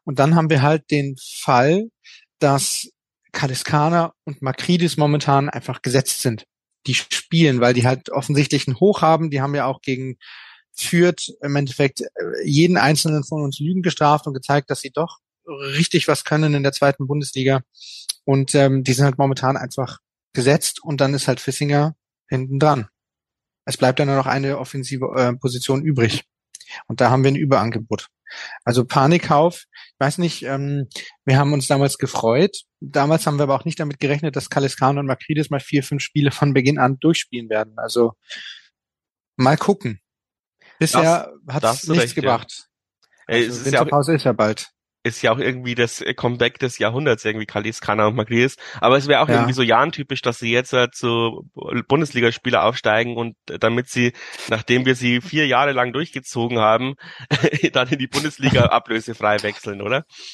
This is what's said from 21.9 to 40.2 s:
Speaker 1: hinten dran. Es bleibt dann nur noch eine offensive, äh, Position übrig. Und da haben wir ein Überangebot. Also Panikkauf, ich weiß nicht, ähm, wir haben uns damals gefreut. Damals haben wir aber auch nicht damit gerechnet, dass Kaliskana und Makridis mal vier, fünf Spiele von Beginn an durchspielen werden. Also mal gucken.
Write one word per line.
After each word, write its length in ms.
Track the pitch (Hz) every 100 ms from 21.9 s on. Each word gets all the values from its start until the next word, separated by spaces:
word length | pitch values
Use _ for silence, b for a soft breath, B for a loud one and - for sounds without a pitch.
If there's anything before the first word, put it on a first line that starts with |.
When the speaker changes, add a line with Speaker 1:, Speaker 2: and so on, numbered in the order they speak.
| 151 _ _ _
Speaker 1:
hinten 300 | 131 131 135
dran. 300 | 151 139 104 _ _ _ _ _ _ _ -
Es 120 | -
bleibt 220 | 131 127
dann 80 | 143
nur 80 | 135
noch 100 | 131
eine 300 | 131 135 139
offensive, 560 | 127 139 127 135 131 131
äh, 160 | 123 123
Position 460 | 131 123 - 135
übrig. 400 | 156 135 113 113 - _ _ - B B -
Und 140 | 110
da 100 | 120
haben 120 | 131
wir 80 | 135
ein 40 | 143
Überangebot. 720 | 147 131 110 110 110 107 - _ _ B B B
Also 220 | - 123 120
Panikkauf, 800 | 143 135 170 - 147 170 - -
ich 260 | - - _
weiß 200 | 165 180
nicht, 240 | 170 -
ähm, 440 | 120 139 139 143 135 B B B -
wir 120 | 135
haben 140 | 143
uns 160 | 147 131
damals 300 | 139 139 -
gefreut. 640 | 131 - 113 123 196 - - _
Damals 480 | 139 143 143 160 -
haben 100 | 143
wir 40 |
aber 120 | 143 135
auch 100 | 165
nicht 120 | -
damit 200 | 151 135
gerechnet, 380 | 139 147 156 135
dass 120 | -
Kaliskana 520 | - 139 - 131 143
und 40 | 139
Makridis 440 | 127 - 156 151
mal 100 | 139
vier, 240 | - 143
fünf 180 | 131 143
Spiele 300 | - 151 143
von 220 | - 143
Beginn 260 | 135 127 147
an 180 | 127 135
durchspielen 520 | 156 165 - 120 113
werden. 240 | 107 110 110
Also 380 | 117 117 117 113 B B B B B _ _ _ _ _ _ -
mal 220 | 127 151
gucken. 420 | - 202 123 104 _ _